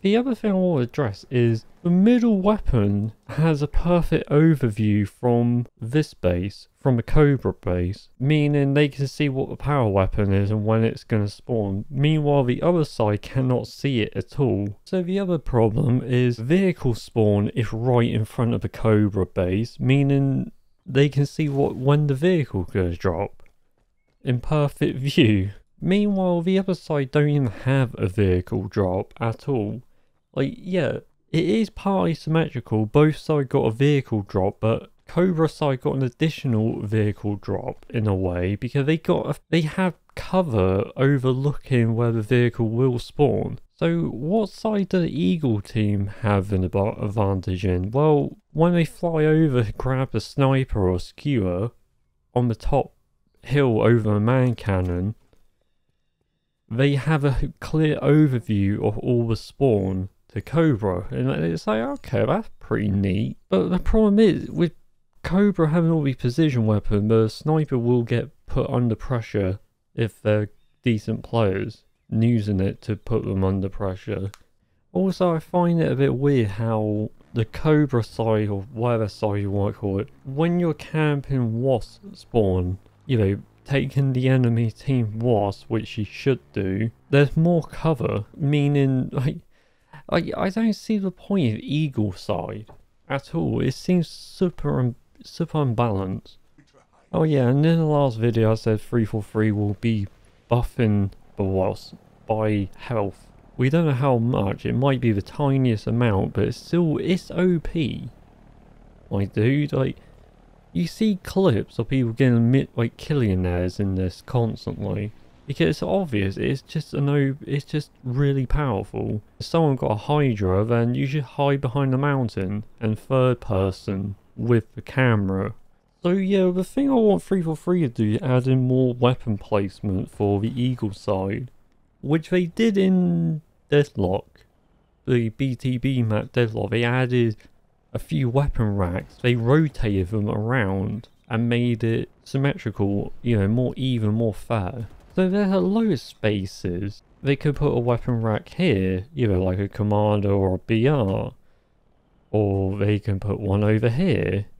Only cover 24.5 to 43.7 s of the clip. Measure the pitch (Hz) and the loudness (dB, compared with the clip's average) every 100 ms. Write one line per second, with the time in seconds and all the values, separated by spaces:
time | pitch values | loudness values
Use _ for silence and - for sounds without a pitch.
24.5 | 151 143 - 147 131 139 160 120 104 98 | 0 0 -2 -4 -2 -2 4 4 4 0
25.5 | - _ _ 147 196 208 196 185 175 170 | -8 _ _ 0 2 2 0 0 0 0
26.5 | 190 190 180 - 151 135 151 147 147 127 | 0 0 -6 -2 -4 0 2 2 2 0
27.5 | - 127 135 127 - 101 92 98 90 - | -2 0 0 0 -2 -4 2 2 2 0
28.5 | 107 98 - 95 92 110 - 117 110 - | -6 -4 -2 0 -2 -6 -6 -6 -4 -4
29.5 | 131 104 113 - _ _ _ _ - 139 | -4 -4 -8 -14 _ _ _ _ -6 -4
30.5 | - - 185 131 - - _ _ 160 180 | -6 -4 -2 -2 -4 -10 _ _ -2 0
31.5 | 220 214 - 196 196 175 160 - 160 156 | 0 -2 -4 -2 0 0 -2 -2 0 0
32.5 | 123 - 110 107 147 156 147 - 151 135 | -6 -4 -2 2 4 4 2 -2 -2 0
33.5 | 139 127 113 139 147 - 110 98 101 95 | 0 0 2 2 2 0 -4 -2 0 0
34.5 | - 110 131 - _ - - 185 160 160 | 0 -2 -2 -6 _ -6 0 0 2 0
35.5 | - 151 131 147 139 127 - 156 - 139 | 0 -2 -2 -2 -2 -4 0 -2 -2 -2
36.5 | 110 110 - 107 110 104 101 104 101 - | 0 0 -2 -2 0 0 -2 -6 -6 -6
37.5 | 95 - - - 123 107 95 92 87 90 | -6 -6 -10 -8 -2 0 0 0 0 -2
38.5 | 104 123 143 135 160 - 165 - 143 _ | -4 -4 -2 0 -2 0 -2 -2 -8 _
39.5 | 160 156 185 185 - _ - - 185 170 | -2 0 -2 -2 -4 _ -14 -2 -2 0
40.5 | 113 92 95 - - 135 143 127 127 139 | 2 2 2 -2 0 2 2 2 0 -2
41.5 | 139 - 127 113 113 120 113 104 127 120 | -4 0 2 2 2 0 0 2 2 2
42.5 | - 110 113 131 120 - - 143 101 98 | 0 -2 2 0 0 -8 0 0 0 -4
43.5 | - - | -8 -16